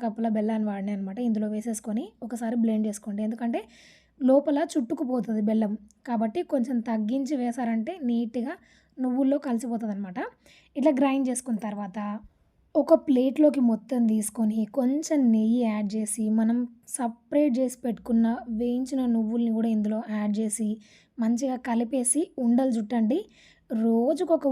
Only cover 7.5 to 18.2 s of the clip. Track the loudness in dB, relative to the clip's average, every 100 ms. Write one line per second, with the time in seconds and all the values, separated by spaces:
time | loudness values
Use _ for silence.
7.5 | -2 -2 -2 -4 -4 -2 0 -2 -4 -6
8.5 | -8 _ _ _ -6 -2 2 2 2 0
9.5 | -4 -2 -4 -4 -6 -6 -8 -8 -10 _
10.5 | -20 _ 2 4 4 4 2 0 -2 -4
11.5 | -4 -4 -6 -8 -6 -6 -8 -12 _ _
12.5 | _ _ 0 4 4 4 2 2 4 4
13.5 | 4 2 0 -2 0 2 2 -2 -2 -2
14.5 | 0 -2 0 0 0 0 2 4 4 4
15.5 | 2 2 0 -2 -4 -4 -2 0 2 2
16.5 | 0 -2 -8 -12 -6 -6 -6 _ 2 2
17.5 | 2 0 -2 -6 -6 0 2